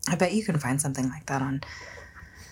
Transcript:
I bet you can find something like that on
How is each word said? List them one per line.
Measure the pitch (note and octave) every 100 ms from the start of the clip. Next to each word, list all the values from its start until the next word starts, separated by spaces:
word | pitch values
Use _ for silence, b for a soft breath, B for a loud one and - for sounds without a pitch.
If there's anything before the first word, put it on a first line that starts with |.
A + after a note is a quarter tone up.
| -
I | E3
bet | F3+
you | G#3+
can | G#3+ D#3
find | B2 C#3
something | D3 C3+ C3
like | D3 -
that | C#3
on | C3+ C#3 B B B B B B B B B